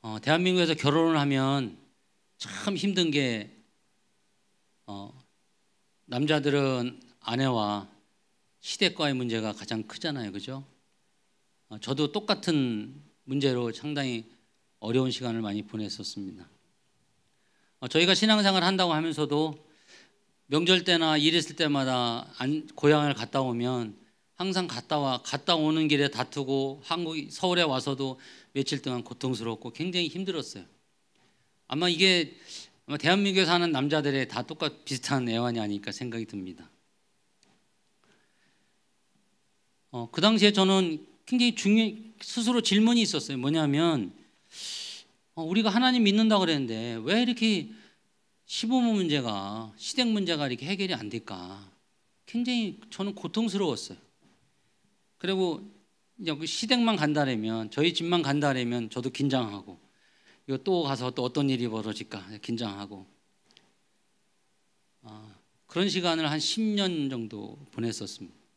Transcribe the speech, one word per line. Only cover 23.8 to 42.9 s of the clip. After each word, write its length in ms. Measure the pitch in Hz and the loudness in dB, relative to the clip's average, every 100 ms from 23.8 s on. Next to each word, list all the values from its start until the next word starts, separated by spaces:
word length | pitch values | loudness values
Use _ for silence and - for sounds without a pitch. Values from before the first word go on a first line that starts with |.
| 110 98 _ _ _ | -4 -10 _ _ _
항상 320 | _ 185 185 175 | _ -2 -2 -2
갔다 320 | 120 - 151 | -8 -2 -2
와-, 240 | 139 123 | 0 -2
갔다 340 | - 139 - 170 | -4 -4 0 2
오는 320 | 156 160 156 | 4 2 2
길에 200 | 143 143 | 4 2
다투고 760 | 139 127 - 131 135 135 139 | 0 -4 -4 -2 0 -2 -6
한국, 320 | - 165 165 160 151 | -6 -4 -4 -6 -10
서울에 320 | - 185 175 | -2 2 4
와서도 580 | 160 131 139 135 135 127 - - - | 4 2 -2 -4 -4 -6 -16 -20 -8
며칠 300 | 135 135 139 | -6 -4 -4
동안 200 | 139 123 | -4 -6
고통스럽고 680 | 117 120 131 117 113 110 120 | -6 -6 -4 -4 -4 -6 -10
굉장히 380 | - 175 180 165 | -6 -4 -2 -4
힘들었어요. 560 | 147 190 165 - 101 87 _ _ _ _ _ _ _ _ _ - | -4 -6 -6 -8 -14 -20 _ _ _ _ _ _ _ _ _ -6
아마 200 | 143 180 | -2 0
이게 480 | 165 190 175 156 - - - - _ - | 4 4 4 0 -8 -18 -18 -18 _ -8
아마 120 | 143 | -2
대한민국에 480 | 156 196 202 190 170 | 2 4 4 4 4
사는 240 | 175 170 | 4 2
남자들의 580 | 143 143 151 143 135 123 | 2 2 2 2 0 -2
다 140 | 120 | -4
똑같-, 420 | - 156 151 - | -6 -6 -6 -6
비슷한 440 | - 131 - 139 120 | -8 -6 -2 0 0
애환이 300 | 113 120 117 | 0 0 -2
아닐까 320 | 104 101 101 | -4 -4 -6
생각이 360 | - 123 117 107 | -8 -8 -8 -8
듭니다. 420 | 101 92 82 82 _ _ _ _ _ _ _ _ _ _ _ _ _ _ _ _ _ _ _ _ _ _ _ _ _ _ _ _ _ _ _ _ | -10 -10 -14 -20 _ _ _ _ _ _ _ _ _ _ _ _ _ _ _ _ _ _ _ _ _ _ _ _ _ _ _ _ _ _ _ _
어, 180 | 120 117 | -10 -6
그 100 | - | 2
당시에 320 | 196 220 202 | 4 6 6
저는 540 | 196 190 190 180 156 - _ - | 6 4 4 2 -2 -10 _ -2
굉장히 280 | 247 240 | 2 2
중요-, 400 | 233 196 220 220 - - - | 2 4 4 4 -2 -16 -18
스스로 400 | - - 233 240 | -10 -2 0 2
질문이 400 | 226 196 220 | 2 4 6